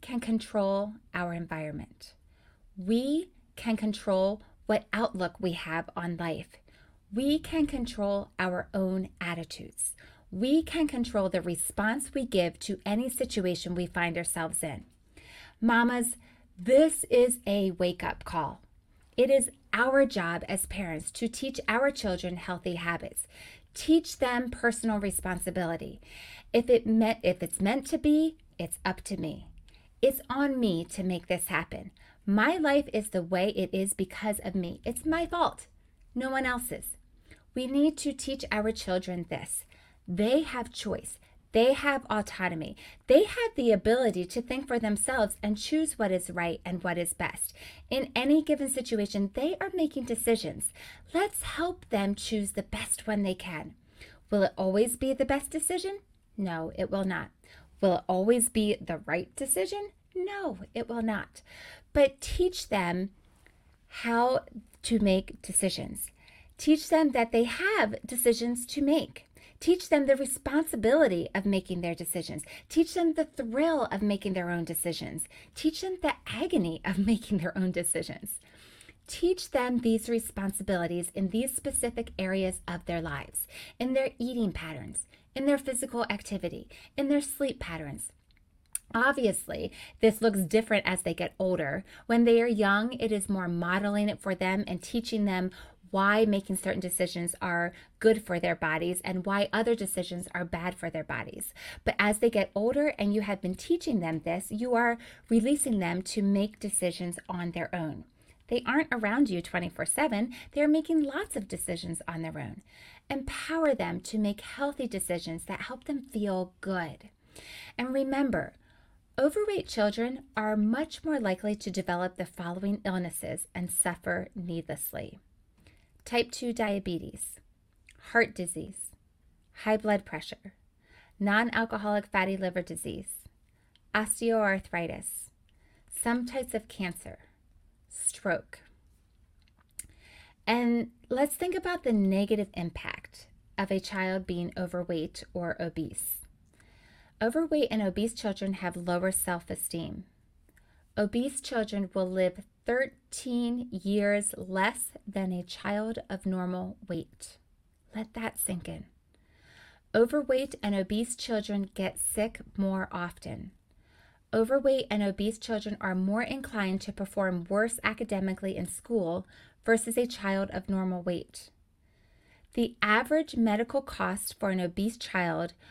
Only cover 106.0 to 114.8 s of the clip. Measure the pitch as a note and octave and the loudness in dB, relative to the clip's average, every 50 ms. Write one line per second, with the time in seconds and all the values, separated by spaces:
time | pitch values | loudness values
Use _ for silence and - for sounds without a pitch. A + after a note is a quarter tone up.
106 | F#3+ - - A3 G3 G3 G3 G3 G3+ G#3 - - - G3 - - F3+ F3 E3+ - | -4 -4 -2 2 4 4 4 4 2 0 -2 -6 -6 -4 -2 0 0 0 0 -2
107 | F3 F3 E3+ - - - F3+ F3 F3 E3+ E3 E3+ - - - F3 D#3+ D3+ - - | -6 -6 -6 -8 -8 -8 -6 -4 -4 -4 -4 -4 -4 -4 -2 -4 -4 -4 -6 -8
108 | - _ _ _ _ _ - _ _ - A#3 A#3+ B3 B3+ C4 D4+ D#4 - B3+ A#3 | -14 _ _ _ _ _ -20 _ _ -2 -2 -2 0 2 2 2 2 2 -2 0
109 | G#3+ G3+ A3+ C#4+ C#4+ G#3+ F3+ E3+ - - - F3 F3 F3 - - D#3+ - - - | 0 0 4 4 4 2 2 -2 -4 -2 -2 -2 -2 -2 -4 -6 -4 -2 0 0
110 | - - G#3+ G3+ A#3 A#3+ A#3+ - - - - C#4+ D4 D4+ D4+ D#4+ D#4 E4 E4 D#4+ | 2 2 2 0 0 -2 -4 -12 -16 -6 0 2 4 6 6 4 4 2 2 2
111 | D4 C#4 D4+ E4+ A4 - - B3 G3 - - E3+ - - F3 E3+ F3+ F3 E3 - | 2 2 -2 -4 -6 -4 -6 -8 -6 -6 -8 -8 -6 -6 -6 -6 -4 -6 -8 -6
112 | - - E3+ D#3+ E3 D#3+ D#3 D3+ C3+ G2+ - G3 - _ - - - - - - | -6 -8 -6 -6 -6 -6 -6 -8 -8 -10 -10 -14 -18 _ -20 -20 -20 -20 -20 -20
113 | _ - C#4 C#4 C4+ - - - - - D#4+ E4 D#4+ D4 B3+ - E3+ E3+ F3 F3 | _ -6 -6 -4 -4 -6 -8 -8 -6 -2 0 2 4 4 4 2 0 -4 -4 -6
114 | - - A3 A3 G#3 G3+ G3+ - - - - - C#4+ C#4+ C#4+ - | -8 -4 -2 0 0 0 0 -2 -8 -14 -6 -2 -2 -2 -2 -2